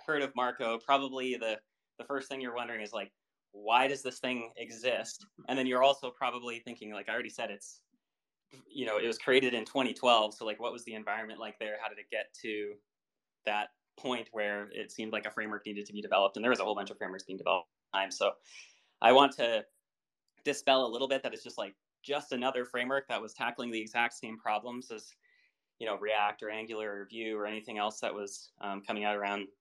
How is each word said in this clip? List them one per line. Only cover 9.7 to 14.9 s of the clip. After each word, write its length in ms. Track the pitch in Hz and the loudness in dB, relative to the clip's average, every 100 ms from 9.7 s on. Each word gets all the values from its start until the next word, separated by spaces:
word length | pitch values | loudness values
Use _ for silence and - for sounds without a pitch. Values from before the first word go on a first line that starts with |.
| 139 127 | 0 0
twelve. 400 | 127 123 117 107 | 4 6 6 6
So, 100 | 104 | -2
like, 160 | 110 107 | -6 -4
what 120 | 120 | -6
was 120 | 120 | -6
the 100 | 120 | -10
environment 460 | 110 104 107 110 107 | -8 -4 -4 -6 -10
like 180 | 110 - | -12 -8
there? 200 | 107 107 | -6 -6
How 80 | 110 | -8
did 100 | 104 | -10
it 120 | 101 | -6
get 240 | 110 - - | -6 -6 -8
to 320 | 117 107 104 104 _ _ _ _ _ _ 110 | -6 -4 -4 -8 _ _ _ _ _ _ -2
that 240 | 104 - _ _ - | -2 -2 _ _ -8
point 320 | 131 123 113 | -4 -4 -4
where 360 | 110 104 101 101 | -4 -2 -2 -6
it 200 | - 98 | -10 -10